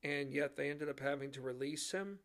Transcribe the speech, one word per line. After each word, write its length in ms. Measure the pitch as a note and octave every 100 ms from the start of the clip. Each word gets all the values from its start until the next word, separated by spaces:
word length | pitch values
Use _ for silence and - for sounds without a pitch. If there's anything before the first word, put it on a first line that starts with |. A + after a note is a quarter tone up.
and 300 | D3 C#3+ C#3
yet 220 | C#3+ C#3+ C#3
they 140 | C#3+
ended 200 | D3 D3
up 100 | C#3
having 320 | C3+ C#3+ C#3
to 100 | C#3
release 500 | C3 B2+ C#3 D3+ -
him 280 | F#3 G3 G3